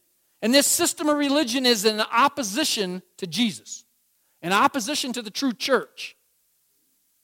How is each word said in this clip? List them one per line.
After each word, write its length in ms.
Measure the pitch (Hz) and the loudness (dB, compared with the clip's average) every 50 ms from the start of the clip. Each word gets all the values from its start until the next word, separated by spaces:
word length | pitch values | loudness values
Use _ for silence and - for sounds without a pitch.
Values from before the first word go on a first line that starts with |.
| _ _ _ _ _ _ _ - | _ _ _ _ _ _ _ -4
And 100 | - 220 | 0 2
this 140 | 262 285 277 | 4 4 4
system 420 | - - - 349 - - - 320 302 | 4 2 0 0 -2 -2 -2 0 0
of 80 | 294 | 0
religion 480 | 294 285 277 277 294 311 226 233 277 254 | 2 2 2 2 2 0 0 -2 0 2
is 220 | 247 240 202 190 | 2 2 4 2
in 140 | 220 214 214 | 0 0 0
opposition 1000 | 220 - 220 233 262 294 - 294 247 196 196 277 311 - - 226 196 180 180 185 - _ _ | -4 0 2 2 2 2 2 -2 -6 -4 -2 -2 -2 -2 -2 -2 -4 -4 -6 -8 -10 _ _
to 100 | - 196 | -12 -12
Jesus, 600 | 170 151 196 240 220 143 95 - - - - - _ _ _ _ _ _ _ _ _ _ - | -8 -2 -2 -2 -2 -2 -6 -14 -18 -18 -18 -20 _ _ _ _ _ _ _ _ _ _ -10
in 100 | 156 170 | -4 0
opposition 600 | 190 208 262 277 - 277 190 220 302 - - 262 226 | 2 4 4 2 2 -2 -6 -4 -6 -6 -4 -6 -8
to 80 | 247 | -8
the 80 | 220 214 | -10 -10
true 240 | - - 277 269 208 | -6 -2 -2 -2 -2
church. 600 | - - - 262 208 151 - _ - - - - _ _ _ _ _ _ _ _ _ _ _ _ _ _ _ _ _ _ _ _ _ | -2 -2 0 0 0 0 -4 _ -16 -16 -16 -16 _ _ _ _ _ _ _ _ _ _ _ _ _ _ _ _ _ _ _ _ _